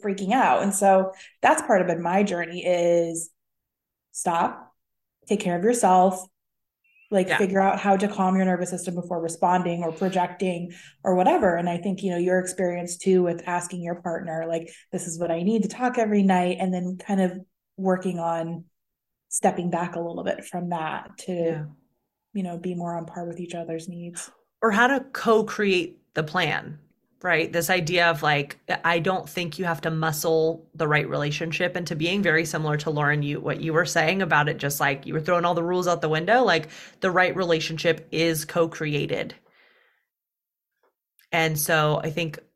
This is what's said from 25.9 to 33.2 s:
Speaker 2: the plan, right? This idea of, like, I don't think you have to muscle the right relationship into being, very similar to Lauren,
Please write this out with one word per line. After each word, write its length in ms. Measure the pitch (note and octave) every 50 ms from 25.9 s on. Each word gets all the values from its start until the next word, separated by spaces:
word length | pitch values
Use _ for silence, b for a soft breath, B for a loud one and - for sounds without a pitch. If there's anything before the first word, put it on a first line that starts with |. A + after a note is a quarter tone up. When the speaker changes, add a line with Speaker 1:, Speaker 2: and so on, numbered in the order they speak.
| - _ _ _ -
Speaker 2:
the 100 | D#3 D#3
plan, 560 | D3+ - F#3 E3+ C#3+ G2 D2 - - D3+ - _ _ _ _ _ _ _ _
right? 300 | - F3+ E3+ D#3 E3 E3
This 180 | - E3+ D#3+ F3+
idea 400 | F#3 F3+ D#3+ D#3 F3+ F3 E3+ E3+
of, 140 | E3 D3+ D#3+
like, 340 | D3+ D3 D3 C#3+ C#3+ - - _ - F3+ - -
I 140 | E3+ E3+ E3+
don't 280 | D#3 F#3+ F#3+ F3+ F#3+
think 320 | - - F#3 F3 E3 - -
you 60 | F#3+
have 160 | E3+ E3 D#3+
to 100 | - E3
muscle 800 | D#3+ D#3+ D#3+ D#3+ D#3 - - E3+ D#3+ D#3+ D#3+ D#3+ E3 - - _ -
the 140 | - D#3+
right 220 | D3+ D3+ D3 - C3
relationship 680 | C#3+ C#3+ D3 D3 D3 - E3+ - D3+ - F3+ F3 F3
into 220 | F3+ F3 - F3
being, 240 | D3+ D#3+ E3+ F#3+ G#3 G3
very 220 | E3 D#3 D#3+ E3+
similar 320 | D#3+ - D#3 D#3 D3+ D3+
to 120 | D3 - D#3+
Lauren, 340 | D3+ D3 D3 C#3+ D3 D3